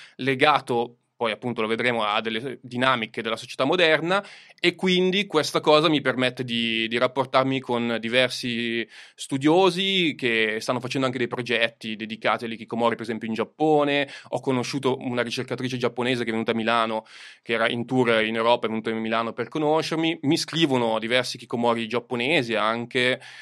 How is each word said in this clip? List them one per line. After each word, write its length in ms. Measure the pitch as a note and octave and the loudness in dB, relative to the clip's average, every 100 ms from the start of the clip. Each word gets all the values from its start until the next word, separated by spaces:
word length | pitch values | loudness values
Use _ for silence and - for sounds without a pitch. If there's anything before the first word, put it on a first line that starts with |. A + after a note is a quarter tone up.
| - - | -18 -6
legato, 800 | C3 C3+ D3 C#3 C3 A#2+ A#2+ - _ - | -2 4 4 4 2 0 -2 -6 _ -4
poi 140 | A2+ | -2
appunto 300 | G#2 B2 A2+ | -2 -4 -2
lo 60 | A2 | -2
vedremo, 360 | A2+ B2 A#2 | 0 0 0
a 160 | G#2+ G#2+ | 0 0
delle 400 | A2+ A2+ C3 A#2 | -2 -4 -6 -12
dinamiche 600 | B2 B2 C3 A#2+ A2 - | -8 0 2 2 -2 -6
della 160 | A2 A2 | -6 -6
società 260 | B2 - | -6 -2
moderna, 580 | C3 F3+ D#3+ D#3 E3+ G3 - - - _ | 2 4 4 4 2 -2 -4 -14 -20 _
e 160 | F3 E3+ | -2 0
quindi 520 | F#3 F3+ F#3 F#3+ G3+ | 2 4 2 2 0
questa 320 | D#3 C#3 D#3+ | 0 0 0
cosa 260 | D#3 D3+ E3 | 4 6 6
mi 120 | D3 | 2
permette 420 | B2+ A#2+ B2+ B2+ | 0 0 0 -2
di, 440 | B2 A#2 A#2 A2+ A2+ | -4 -2 -2 -2 -2
di 100 | A#2+ | 0
rapportarmi 600 | B2+ C3+ C3 C3+ C3 C3+ | 0 0 0 2 2 0
con 380 | C3 A#2+ A#2+ A2+ | -2 -2 -2 -2
diversi 880 | A2+ B2 B2+ - B2+ A#2 A#2 A#2 A2 - - | 0 2 2 0 -6 -4 -4 -4 -8 -12 -20
studiosi 1000 | - - C3+ D3 F3 F#3+ F3 G3 F#3+ E3 - | -16 -8 0 4 6 4 2 0 2 0 0
che 400 | B2 A2+ A2 A2 | 0 0 0 -2
stanno 200 | - B2 | -2 -4
facendo 260 | B2+ C3+ C3 | -4 -2 -2
anche 140 | A#2 | -2
dei 80 | A#2 | -4
progetti 680 | A#2+ A#2 A#2 A2+ - A2+ G#2+ | -4 -2 0 0 -2 -12 -10
dedicati 500 | A2 A2 A#2+ G#2+ A#2 | -10 -4 -2 -2 -4
all'ikikomori, 500 | A2 G#2+ A2+ A#2 A2+ | -12 -8 0 0 0
per 80 | |
esempio 240 | A2+ A2 A2+ | -4 -6 -4
in 60 | A2 | -4
Giappone. 720 | G#2 - D#3 D3 C#3+ C#3+ C#3 - - | -4 0 2 4 2 0 -2 -8 -8
Ho 100 | B2+ | -6
conosciuto 580 | C#3 B2+ A#2+ C#3+ C3 C3 | -2 -2 -2 -2 0 0
una 220 | C3 B2 | 0 -2
ricercatrice 560 | A#2 B2+ A#2+ A#2+ B2+ B2+ | -2 -4 -6 -6 -4 -2
giapponese 460 | A#2 A#2 B2 B2 | -2 0 0 0
che 60 | A#2 | -2
è 40 | |
venuta 180 | A2 A2+ | -2 0
a 40 | A2+ | 0
Milano, 500 | A2 A#2 A2+ A2 - - - - | 2 2 2 -2 -8 -16 -20 -12
che 100 | - | -4
era 160 | A2+ A#2 | 0 0
in 160 | A#2+ A#2+ | 0 0
tour 380 | C3 A#2 A2+ | 2 4 4
in 120 | A2 A2+ | 2 2
Europa, 300 | A#2 A#2+ A2+ | 2 2 0
è 40 | |
venuta 200 | A2 A2+ | -4 -4
in 80 | A2+ | -4
Milano 360 | A2 A2+ A#2 | -2 -2 -2
per 160 | A2 A#2 | -6 -6
conoscermi. 720 | D#3+ D3+ D#3 D#3 D#3+ E3 D#3+ | -2 0 0 0 -2 -2 0
Mi 120 | C#3 D#3+ | 0 0
scrivono 640 | - D#3+ D#3 B2+ A#2 A2 | 0 0 2 2 2 0
diversi 360 | A2+ B2+ B2 - | 0 0 0 -6
hikikomori 500 | A#2 A#2+ A#2+ A#2 A2 | -8 -2 0 0 -2
giapponesi 680 | A#2 A#2 B2 B2+ E3 B2 G#2+ | -6 -4 -4 0 0 0 0
anche, 640 | G#2+ A#2 A#2+ B2+ B2 B2 - - | 0 -2 -4 -2 0 -2 -8 -20